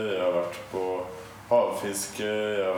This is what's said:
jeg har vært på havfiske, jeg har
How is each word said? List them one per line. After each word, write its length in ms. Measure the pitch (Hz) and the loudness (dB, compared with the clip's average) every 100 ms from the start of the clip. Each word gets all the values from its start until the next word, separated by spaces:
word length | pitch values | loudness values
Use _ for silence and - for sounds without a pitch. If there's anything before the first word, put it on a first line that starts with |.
jeg 160 | 107 95 | 0 2
har 140 | 90 87 | 2 2
vært 240 | 87 - - | 0 -6 -6
på 180 | 95 92 92 90 - - - - | -4 -2 -2 -4 -10 -14 -16 4
havfiske, 720 | - - - 104 98 - - 107 | 4 6 0 -2 -4 -6 -4 -2
jeg 380 | 107 107 101 | 0 0 2
har 100 | 95 | 2